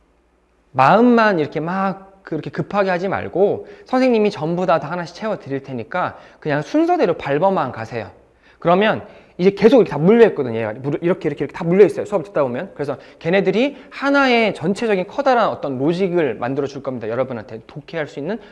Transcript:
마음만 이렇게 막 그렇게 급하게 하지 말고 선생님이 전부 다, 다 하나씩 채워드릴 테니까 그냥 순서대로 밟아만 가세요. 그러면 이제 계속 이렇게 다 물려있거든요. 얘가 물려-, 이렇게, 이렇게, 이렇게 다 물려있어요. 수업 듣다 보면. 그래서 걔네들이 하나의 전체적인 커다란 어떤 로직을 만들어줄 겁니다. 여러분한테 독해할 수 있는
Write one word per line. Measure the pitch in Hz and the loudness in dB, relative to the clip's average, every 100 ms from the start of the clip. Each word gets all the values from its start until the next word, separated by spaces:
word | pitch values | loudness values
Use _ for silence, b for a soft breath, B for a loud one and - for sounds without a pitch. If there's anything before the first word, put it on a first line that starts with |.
| _ _ _ _ _ _ _ | _ _ _ _ _ _ _
마음만 | 131 135 190 247 233 214 185 | 2 6 6 6 6 4 2
이렇게 | 143 160 | -2 -4
막 | 156 190 196 190 - - | -6 -4 -4 -4 -12 -20
그렇게 | - 160 151 | -10 -8 -6
급하게 | - - 202 190 | -8 -4 -2 0
하지 | 180 190 | -2 -2
말고 | 117 98 151 196 135 B B - | -4 -4 0 0 0 B B -4
선생님이 | 254 254 233 208 | 0 2 2 2
전부 | 143 151 175 180 | -2 -4 -2 0
다, | 160 | 0
다 | 147 | 0
하나씩 | 175 170 - | -8 -10 -8
채워드릴 | 220 190 131 135 | -8 -8 -6 -8
테니까 | 135 127 107 180 156 - B B | -8 -10 -8 -6 -6 -8 B B
그냥 | 156 143 | -4 -4
순서대로 | 147 294 330 349 196 - | 0 0 2 2 0 0
밟아만 | - 143 190 190 135 | -2 0 0 0 -4
가세요. | 113 113 120 98 - _ b b b | -6 -10 -8 -10 -14 _ b b b
그러면 | 165 180 214 143 - B B - | 0 2 2 0 -6 B B 0
이제 | 180 | 0
계속 | 196 226 262 | 4 6 6
이렇게 | 190 | 4
다 | 143 | 2
물려있거든요. | 165 233 214 - 127 113 | 4 6 6 4 -4 -4
얘가 | 110 | -4
물려-, | 110 131 147 | -6 -6 -4
이렇게, | 170 175 165 | -2 -2 -4
이렇게, | 147 | -4
이렇게 | 143 | -8
다 | - | -4
물려있어요. | 165 185 190 - - | 0 6 6 4 -4
수업 | 202 | -6
듣다 | 147 170 | -4 -2
보면. | 135 120 185 | -2 -2 -8
그래서 | - 143 123 B B | -8 -8 -8 B B
걔네들이 | 165 190 185 190 277 277 B | 0 2 2 0 -2 -4 B
하나의 | - 269 277 269 240 220 170 | -8 0 2 2 2 0 -2
전체적인 | 156 196 233 196 180 | -4 -2 0 -2 -2
커다란 | - 269 254 190 | -2 2 2 2
어떤 | 120 147 127 | -2 -6 -2
로직을 | 139 175 190 175 147 107 | -2 0 0 0 0 -2
만들어줄 | 120 135 139 139 | -4 -4 -4 -6
겁니다. | 127 127 107 | -10 -8 -6
여러분한테 | 117 127 120 104 113 - | -4 -4 -6 -10 -16 -16
독해할 | - - 165 147 | -18 -12 -8 -8
수 | - | -8
있는 | 143 226 B | -8 -8 B